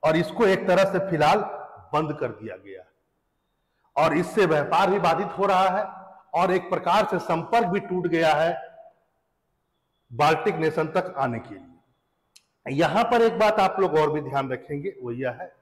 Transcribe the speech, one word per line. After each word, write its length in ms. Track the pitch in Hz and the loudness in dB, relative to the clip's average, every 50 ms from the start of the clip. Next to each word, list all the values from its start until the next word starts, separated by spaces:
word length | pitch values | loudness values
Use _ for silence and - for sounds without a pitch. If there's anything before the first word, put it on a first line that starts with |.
| - | 2
और 140 | 156 160 | 2 2
इसको 300 | 165 170 - - - 190 | 2 0 -2 0 2 4
एक 200 | 190 196 - - 190 | 4 4 2 2 2
तरह 160 | 180 180 196 | 4 4 4
से 140 | 190 - 147 143 - | 4 2 -2 -2 -2
फिलहाल 280 | 170 151 151 151 185 214 202 - - - - - - - - - - | 0 2 4 4 4 2 0 -4 -10 -12 -14 -16 -18 -20 -16 -4 -2
बंद 240 | 151 160 151 147 - | -2 -2 -2 -4 -6
कर 80 | 143 120 | -6 -8
दिया 260 | 107 101 107 110 92 | -8 -10 -14 -14 -14
गया 280 | 92 92 98 95 92 90 _ _ _ _ _ _ _ _ _ _ _ _ _ _ _ _ _ _ _ _ _ _ | -16 _ -20 -20 -20 -20 _ _ _ _ _ _ _ _ _ _ _ _ _ _ _ _ _ _ _ _ _ _
और 200 | 139 156 160 151 | 0 0 2 2
इससे 300 | 160 175 175 - 214 196 | 0 -2 -2 0 2 2
व्यापार 440 | 170 160 147 143 135 165 170 196 190 | 2 2 0 0 0 0 0 2 2
भी 80 | 190 208 | 0 0
बाधित 300 | 165 170 165 - 202 175 - - | 0 0 0 0 -4 -6 -4 -2
हो 80 | 196 | 0
रहा 220 | 196 190 180 190 190 | 2 2 2 2 2
है 160 | 180 202 214 - - - - - - - _ _ - | 0 -2 -4 -6 -10 -18 -20 -20 -20 -20 _ _ -2
और 160 | 165 180 190 180 | 0 0 2 0
एक 160 | 185 185 - | -2 -2 -2
प्रकार 360 | 185 160 - 175 175 208 208 - | -6 -4 0 0 2 2 2 0
से 80 | 202 175 | -2 -6
संपर्क 480 | - - 170 160 165 - - 180 170 | -2 -2 -4 -4 -2 0 2 2 2
भी 140 | 170 180 202 | 2 -2 -4
टूट 260 | 190 - 185 180 175 | -4 -4 -6 -4 -2
गया 260 | 170 165 165 165 160 151 | -2 0 2 2 2 2
है 200 | 147 160 165 175 - - - - - - - _ _ _ _ _ _ _ _ _ _ _ _ _ _ _ _ _ _ _ _ _ _ _ _ | 2 2 0 -2 -4 -10 -16 -20 -20 -20 -20 _ _ _ _ _ _ _ _ _ _ _ _ _ _ _ _ _ _ _ _ _ _ _ _
बाल्टिक 440 | 117 113 147 156 160 160 - 208 180 | -2 2 4 4 4 2 0 -2 -2
नेशन 320 | 160 160 156 147 160 156 156 | 0 0 0 0 0 -4 0
तक 260 | - 185 180 185 - | -2 -2 -4 -2 -4
आने 220 | 143 135 127 117 113 | -4 -2 -2 -2 -6
के 160 | - - 104 | -8 -12 -18
लिए। 1200 | 95 87 - - _ _ _ _ _ _ _ _ _ _ _ _ - _ _ _ _ _ - 135 | -18 -18 -20 -20 _ _ _ _ _ _ _ _ _ _ _ _ -20 _ _ _ _ _ -6 0
यहां 280 | 139 165 147 156 208 233 | 2 2 2 2 0 2
पर 180 | 226 240 233 226 | 2 4 4 4
एक 160 | 226 220 175 | 4 4 4
बात 220 | 214 208 214 - | 2 2 4 2
आप 160 | 190 185 - 190 | 2 0 2 0
लोग 140 | 190 170 151 | -2 2 2
और 160 | 156 151 147 147 | 2 2 2 0
भी 80 | 151 | -2
ध्यान 300 | 143 131 135 139 135 131 | -6 -4 -4 -4 -2 -4
रखेंगे, 440 | 127 123 - - 147 143 143 139 123 - 127 | -6 -8 -8 -10 -10 -8 -8 -8 -10 -10 -10
वो 100 | 120 117 | -10 -8
यह 180 | 123 135 127 | -4 -4 -6
है 160 | 120 120 - - _ _ | -6 -6 -14 -18 _ _